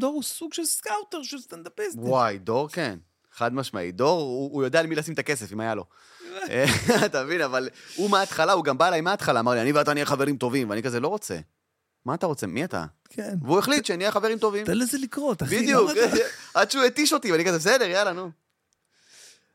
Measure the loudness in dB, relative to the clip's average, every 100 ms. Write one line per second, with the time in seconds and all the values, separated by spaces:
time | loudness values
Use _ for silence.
0 | -2 -4 -6 -8 -10 -6 -4 -4 -4 -6
1 | -6 -10 -10 -14 -14 -18 -14 -8 -8 -4
2 | 0 2 2 0 -2 -2 -2 -4 -6 -6
3 | -14 _ _ -4 -4 -2 -6 -6 -6 0
4 | 2 2 -2 -6 -6 -2 2 2 2 -2
5 | -4 -4 -4 -4 -6 -6 -4 -4 -8 _
6 | -20 -20 -18 -12 -4 0 2 2 2 4
7 | 2 0 -2 -2 0 -2 -4 -8 -12 -4
8 | 2 2 2 2 4 4 2 4 4 4
9 | 0 0 2 2 4 2 4 4 2 2
10 | 0 2 0 0 0 0 0 -2 -2 -2
11 | -2 -4 -6 -8 -10 _ _ _ _ _
12 | -6 -2 -2 -2 -4 -4 -4 -6 -8 -12
13 | _ -12 -6 -6 2 2 4 2 0 -2
14 | 0 0 0 0 0 0 -2 -2 -2 -4
15 | -6 -4 -4 -2 -2 0 4 4 4 4
16 | 2 2 0 -6 -4 0 2 4 2 4
17 | 2 2 2 2 2 2 4 4 4 2
18 | 0 -2 -8 -12 _ _ _ _ _ _
19 | _ -20 -20 -20 _